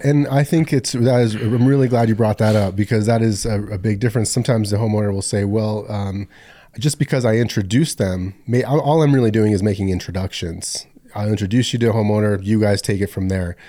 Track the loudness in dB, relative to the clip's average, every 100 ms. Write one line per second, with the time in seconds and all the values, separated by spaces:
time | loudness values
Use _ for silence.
0 | 2 0 2 0 2 2 2 0 -2 0
1 | 2 2 2 0 -2 2 4 4 2 2
2 | 2 2 0 2 2 2 0 -2 0 0
3 | 2 2 2 0 -2 -4 -4 -4 -2 0
4 | 0 0 -2 -2 0 0 0 0 0 0
5 | 0 -2 -2 -2 0 0 -2 -4 -6 -6
6 | -6 -6 -10 -16 -20 -20 -20 -4 -4 -2
7 | -2 0 2 2 0 -2 0 0 0 0
8 | -2 -2 -6 -10 -2 -2 0 0 2 2
9 | 4 4 2 2 2 2 0 0 -2 -2
10 | -4 -6 -6 -6 -10 -10 -10 -10 -14 -20
11 | _ -6 -2 -2 0 0 0 0 0 2
12 | 2 2 2 0 0 2 2 0 0 -2
13 | -2 -2 -2 -2 -4 -8